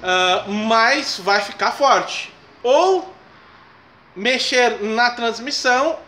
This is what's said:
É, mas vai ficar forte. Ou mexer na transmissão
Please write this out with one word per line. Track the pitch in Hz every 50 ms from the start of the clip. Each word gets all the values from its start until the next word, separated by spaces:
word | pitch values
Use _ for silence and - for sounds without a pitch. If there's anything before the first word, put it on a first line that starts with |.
| -
É, | 185 185 185 185 185 185 202 - 196
mas | 202 214 214 220 226 226 226 240 269 294 277 - - -
vai | 180 190 196 208
ficar | 202 - - - 196 214
forte. | 208 - 285 277 233 185 - - - - - - - - - - - -
Ou | - 240 262 302 349 381 381 359 - - - - - - - - - - - - - - - - - - _ _ _ _ _
mexer | 180 202 240 269 254 - - 285 254 247 240 220 190
na | 202 214 220 226 240 240
transmissão | 240 240 240 233 214 196 233 277 285 - - 254 247 254 277 320 320 - -